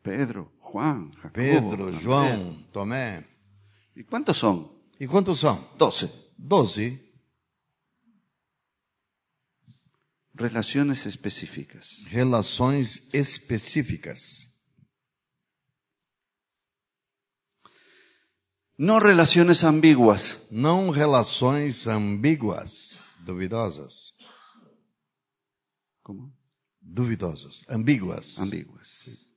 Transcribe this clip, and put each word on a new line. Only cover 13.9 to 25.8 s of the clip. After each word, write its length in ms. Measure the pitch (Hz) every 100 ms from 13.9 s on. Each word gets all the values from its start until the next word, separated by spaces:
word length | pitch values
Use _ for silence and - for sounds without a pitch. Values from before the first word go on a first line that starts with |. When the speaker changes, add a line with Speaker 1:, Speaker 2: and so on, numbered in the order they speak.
| 82 82 - - - - _ _ _ _ _ _ _ _ _ _ _ _ _ _ _ _ _ _ _ _ _ _ _ _ _ _ _ _ _ _ _ _ _ _ _ _ _ _ _ _ _ _ -
Speaker 1:
No 200 | 165 220
relaciones 640 | 208 175 156 175 175 170
ambiguas. 840 | 160 156 160 135 113 104 - - -
Speaker 2:
Não 380 | 110 147 180 190
relações 960 | 143 151 131 107 - 127 143 147 113 113
ambíguas, 1120 | 107 104 101 139 156 110 80 - - - - - _
duvidosas. 960 | 85 90 92 113 107 76 69 - - - - - _ _ _ _ _ _ _ _ _ _ _ _ _ _